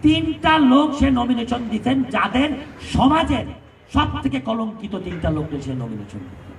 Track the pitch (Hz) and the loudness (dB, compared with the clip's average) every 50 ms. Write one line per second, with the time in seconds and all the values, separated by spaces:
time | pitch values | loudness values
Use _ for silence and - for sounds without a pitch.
0 | - 302 311 320 320 320 302 - - 339 311 320 294 254 254 277 302 311 262 - | 6 6 4 4 2 -2 -4 0 2 4 4 6 6 6 6 6 4 4 2 2
1 | - 277 262 247 240 233 254 233 233 233 240 240 240 220 196 214 - 247 262 269 | 2 2 2 2 2 0 0 -2 0 -4 -4 -4 -4 -4 -4 -2 0 0 0 0
2 | 254 - - 208 185 202 202 247 277 302 294 - - - - - - - - - | 0 0 0 -2 -2 0 2 0 0 0 -2 -6 -8 -14 -16 -16 -14 -4 0 4
3 | 214 269 294 320 330 - 294 240 214 - - - - - - _ _ _ - 277 | 4 6 6 4 2 2 0 -2 -2 -6 -10 -14 -18 -20 -20 _ _ _ 0 0
4 | 294 302 - 285 285 277 269 262 - 226 226 233 226 214 202 - - 185 202 185 | 0 0 -2 -2 -4 -2 -4 -4 -4 -4 -4 -2 -4 -6 -6 -10 -10 -8 -8 -8
5 | - 180 170 165 - 165 156 156 147 - 147 139 135 135 131 127 123 113 110 107 | -6 -6 -8 -4 -2 -2 -2 -2 -4 -4 -6 -8 -6 -6 -6 -6 -6 -8 -8 -10
6 | 101 101 - 104 90 90 92 - - - - | -12 -12 -14 -14 -14 -14 -18 -18 -18 -20 -20